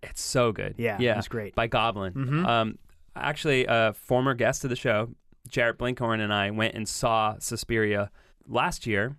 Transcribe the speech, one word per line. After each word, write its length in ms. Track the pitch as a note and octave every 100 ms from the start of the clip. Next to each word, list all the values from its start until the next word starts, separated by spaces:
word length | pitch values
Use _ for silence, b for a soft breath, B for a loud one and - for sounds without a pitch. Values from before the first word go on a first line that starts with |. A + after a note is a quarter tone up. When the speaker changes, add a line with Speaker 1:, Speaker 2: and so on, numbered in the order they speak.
Speaker 1:
it's 180 | - -
so 300 | - C3+ A#2+
good. 240 | G2+ G2 G2+
Speaker 2:
Yeah, 200 | A#2 G2+
Speaker 1:
Yeah. 180 | A#2+ G#2
Speaker 2:
it's 100 | -
great. 280 | A#2 G2+ -
Speaker 1:
By 120 | A#2
Goblin. 460 | A#2+ A2+ G#2 F#2+
Speaker 2:
Mm-hmm. 320 | G#2 C3 D3 F3+
Speaker 1:
Um, 320 | A#2 A2 - - - - -
actually, 500 | C#3 D3 D#3 C3 B2+
a 280 | A#2 A2
former 400 | G#2+ - B2+ C3+
guest 300 | A#2+ A#2 C3+
of 60 | C3+
the 60 | A#2+
show, 340 | B2+ G#2+ A#2 - _ - -
Jarrett 300 | - A#2 -
Blinkhorn, 400 | B2 B2 A#2 A2
and 140 | G#2
I 180 | G#2 G2+
went 240 | G#2+ A2 -
and 120 | G#2+
saw 500 | - A#2+ A2+ G#2+ A2
Suspiria 720 | - A#2 - A2+ G#2+ G2+ G2+ b b b -
last 380 | A2+ E3 - A#2+
year 300 | G2+ A2+